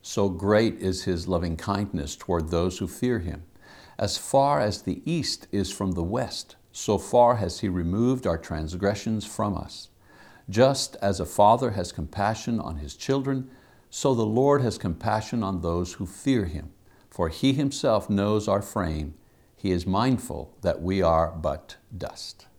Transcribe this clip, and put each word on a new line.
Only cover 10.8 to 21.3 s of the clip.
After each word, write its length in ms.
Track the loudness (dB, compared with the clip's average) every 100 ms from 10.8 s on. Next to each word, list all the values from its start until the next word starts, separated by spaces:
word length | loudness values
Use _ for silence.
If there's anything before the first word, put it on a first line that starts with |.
| -4 -2
as 180 | -2 0
a 60 | -2
father 460 | 6 6 6 2
has 200 | -2 -6
compassion 680 | -6 -8 -2 -2 -2 -4 -4
on 160 | -4 -8
his 200 | -10 -10
children, 540 | -2 0 0 -4 -6 -14 -20 -20 _
so 240 | -2 2
the 100 | 2
Lord 380 | 2 4 4 4
has 160 | 2 0
compassion 640 | -4 -2 0 0 -2 -2
on 200 | -2 -2
those 320 | -2 -2 -2
who 120 | -6 -10
fear 400 | -4 0 2 0
him. 280 | -6 -10 -18 -20 -20 _
For 200 | -2 -2
he 240 | 2 2
himself 540 | 2 0 0 2 2 2
knows 400 | 0 2 2 2
our 140 | 0
frame. 540 | 0 -4 -2 -2 -6 -10 _ _ _ _
He 140 | 0
is 160 | 0 2
mindful 680 | 2 2 2 -2 -8 -10 -4
that 220 | -2 0
we 180 | 0 2
are 300 | 4 4 2